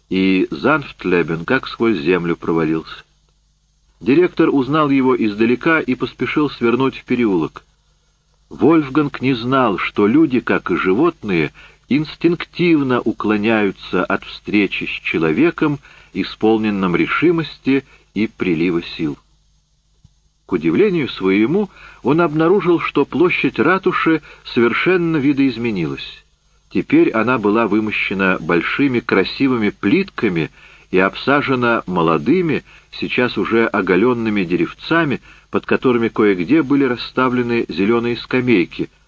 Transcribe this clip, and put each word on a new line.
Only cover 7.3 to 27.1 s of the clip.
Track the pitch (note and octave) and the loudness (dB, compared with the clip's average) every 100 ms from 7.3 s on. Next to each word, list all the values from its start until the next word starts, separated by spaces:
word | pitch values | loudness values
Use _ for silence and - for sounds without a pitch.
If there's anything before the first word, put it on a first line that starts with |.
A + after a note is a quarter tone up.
| F2+ D2+ - _ _ _ _ _ _ _ _ _ | 0 -2 -8 _ _ _ _ _ _ _ _ _
Вольфганг | - C#3+ E3 C#3 C3+ C#3+ - | 0 2 4 2 -2 -2 -2
не | B2 B2 | -2 -2
знал, | A#2+ C3+ A#2+ F2 | 0 0 0 0
что | - - G#2 | -4 0 2
люди, | C#3+ D#3 B2 | 4 4 0
как | - F#2 - | 0 -2 0
и | E2 | -2
животные, | F#2 G2 E3 - G#2+ F2 D2 - - _ - | 0 2 2 -2 -4 -2 -2 -6 -20 _ -2
инстинктивно | C#3 D3+ - E3 F3 - - F3 D#3+ C3 B2 | -2 -2 -2 0 0 -6 -2 2 2 2 0
уклоняются | A2+ G#2 G#2 G#2+ G#2+ A2+ G2+ F#2 - F#2 | 0 -4 -2 0 2 2 0 -2 -4 -4
от | F#2 G2 | -2 -4
встречи | - - - G#2 F#2+ - F2 | -6 -16 -2 0 0 -2 -8
с | - | -8
человеком, | - F2 D#2+ D#2+ E3+ - D#3 C#3+ - - - | -4 -2 0 2 0 2 -2 -2 -10 -20 -12
исполненным | F#2 - - A2 A2 A2 G2+ F#2+ E2+ | -8 -6 0 2 2 0 0 0 0
решимости | E2 - E3 E3 D3+ - - C3+ - - _ F#2+ | 0 2 2 0 -2 -6 -2 -2 -2 -20 _ -4
и | A2+ | -4
прилива | - F#2 D#2+ F2+ E2+ | -2 -2 0 0 -2
сил. | E2 - D#2 C2+ _ _ _ _ _ _ _ _ _ _ _ _ - | -6 -8 -6 -8 _ _ _ _ _ _ _ _ _ _ _ _ -6
К | |
удивлению | E2+ D#2+ - G#3 F3 B2 | -2 0 2 2 2 -4
своему, | - F#2+ G2 A#2 F#3 G3+ - - - | -4 0 2 2 0 -4 -8 -20 -8
он | A2+ D#3 | -2 0
обнаружил, | E3+ D#3 E3 G3+ F3 E3 | 0 0 2 2 2 0
что | - D3+ C#3 | 0 -2 -2
площадь | C3 F3 - C#3 - | 2 0 2 -2 0
ратуши | C#3 F#3+ F#3+ E3+ E3 D#3 - - - | 0 2 0 0 0 0 -4 -20 -6
совершенно | - A#2+ A2+ E3+ F#3 E3+ D#3+ | 0 2 2 0 0 0 0
видоизменилась. | C3+ C3+ C#3 A2+ A#2+ G2 D#2 C#2 - - _ _ _ _ _ | 0 2 0 0 -4 -2 -4 -6 -12 -18 _ _ _ _ _
Теперь | F#2+ - D3+ E3 | -4 2 2 4